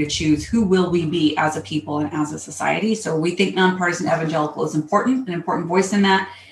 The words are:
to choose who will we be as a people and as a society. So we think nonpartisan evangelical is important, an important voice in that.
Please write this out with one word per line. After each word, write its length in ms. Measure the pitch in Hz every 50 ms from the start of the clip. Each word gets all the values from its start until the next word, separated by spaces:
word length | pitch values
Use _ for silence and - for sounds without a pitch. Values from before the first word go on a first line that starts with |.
| 147
to 40 | 147
choose 380 | - - 156 156 147 147 -
who 160 | - 226 233 214
will 260 | 180 185 185 180 165
we 140 | 175 170 160
be 320 | 151 175 165 156 147 -
as 200 | 156 156 156 156
a 40 | 160
people 380 | - - 156 151 - 147 147 147
and 120 | 151 147
as 200 | 156 151 151 -
a 60 | 156 156
society. 560 | - - 147 - - 147 156 160 196 226 214
So 240 | 214 - 160 160 156
we 140 | 165 180 180
think 200 | - 196 175 -
nonpartisan 500 | 185 185 185 180 180 175 175 165 - 151
evangelical 580 | 147 165 160 165 156 160 156 151 147 - - -
is 100 | - 160
important, 520 | 151 151 - 202 208 214 254 262 254 - 185
an 60 | 170
important 320 | 165 - 180 170 175 165
voice 260 | 165 180 196 185 -
in 80 | 208 202
that. 280 | 196 190 190 180 160 - - - - -